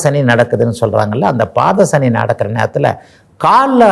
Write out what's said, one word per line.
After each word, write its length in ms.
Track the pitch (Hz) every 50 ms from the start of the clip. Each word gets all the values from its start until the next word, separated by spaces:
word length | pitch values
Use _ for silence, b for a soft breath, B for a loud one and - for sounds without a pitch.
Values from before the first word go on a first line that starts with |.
| -
சனி 180 | 147 139 147 139 123
நடக்குதுன்னு 500 | 120 117 120 117 - 110 120 117 110 -
சொல்றாங்கல்ல, 500 | - 110 104 107 107 104 107 120 175 196 151
அந்த 120 | 120 110 - - -
பாத 280 | 127 165 190 202 202 156 -
சனி 180 | - 135 127 117 113
நடக்கிற 320 | 110 107 117 - - 101 113 113
நேரத்துல 340 | 110 - - 151 139 123 113 - B B B B B B B - -
கால்ல 420 | 156 196 240 269 277 262 247 233 208